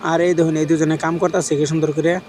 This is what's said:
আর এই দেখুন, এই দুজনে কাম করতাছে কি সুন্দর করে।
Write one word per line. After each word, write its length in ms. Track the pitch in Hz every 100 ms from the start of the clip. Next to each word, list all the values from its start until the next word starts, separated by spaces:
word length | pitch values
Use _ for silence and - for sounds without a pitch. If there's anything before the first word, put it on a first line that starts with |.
আর 180 | 160 165
এই 120 | 175
দেখুন, 240 | 170 160 156
এই 80 | 156
দুজনে 320 | 160 156 156
কাম 200 | 160 165
করতাছে 380 | 180 180 156 147
কি 100 | 147
সুন্দর 260 | 160 151
করে। 280 | 151 156 180